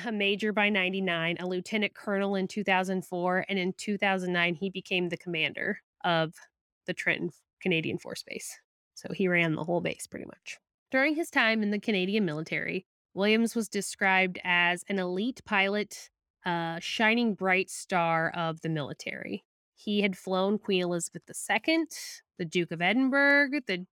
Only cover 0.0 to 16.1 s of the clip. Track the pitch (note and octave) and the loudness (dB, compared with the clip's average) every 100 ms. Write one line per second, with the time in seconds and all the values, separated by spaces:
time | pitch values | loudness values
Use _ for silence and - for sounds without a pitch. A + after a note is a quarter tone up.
0 | A3 G#3 G3 G3+ G#3+ G#3 G#3 G3+ F#3 F#3+ | -4 0 0 2 0 2 4 4 2 0
1 | F#3 E3+ E3 E3+ F3+ F3+ - A3 G3+ - | 0 0 0 -2 -4 -4 -2 -2 -2 -2
2 | A3 G3 G3 G3 F#3 G#3+ G3 F#3 F#3+ F#3+ | -2 0 0 0 -2 -2 2 2 2 -2
3 | - F3 F3+ F3+ - G3 F3+ - - G3+ | -2 -2 0 0 0 -2 -2 -2 -4 0
4 | G3+ F#3+ F3+ F3 F3 E3 G3 F#3+ - F#3 | 0 0 0 2 2 0 -4 -6 -4 -2
5 | F3 E3+ F3+ D#3+ D3+ - - G3+ - _ | -2 -4 -6 -2 -2 -2 -6 -6 -12 _
6 | F3+ E3 D#3+ - - _ _ _ - F3 | 0 2 0 -4 -20 _ _ _ -10 -4
7 | F3 - E3+ - _ _ F#3+ D#3+ D#3 G2+ | -2 -2 -4 -8 _ _ -2 0 -2 -6
8 | - - - - - - _ _ _ - | -8 -12 -12 -12 -12 -16 _ _ _ -16
9 | - - F#3 F3 E3 D#3 E3 F3 E3+ - | -8 -2 2 4 2 0 -2 -2 -2 -6
10 | - - - - - - _ _ _ C4+ | -12 -14 -14 -16 -18 -20 _ _ _ 0
11 | C#4+ D4+ E4+ C#4 A3+ A3 G#3 G#3 A3+ G3 | 0 0 -2 2 2 2 0 0 0 0
12 | F#3 G#3+ F#3 D3+ D#3 D#3 - F3+ - _ | 2 0 0 -2 -4 -6 -4 -6 -8 _
13 | _ F#3 G#3 A3 A3+ A#3 G#3 G3+ - - | _ -2 4 4 2 0 -4 -4 -6 0
14 | G3 F#3+ F#3 F3+ F3+ F3 F3 F3+ - G3 | 2 4 2 0 0 4 4 2 -2 -2
15 | F3+ F#3 A#3+ - - G3+ G3 G#3 G#3 - | -2 -2 -4 -6 -2 0 2 0 -2 -8
16 | - | -18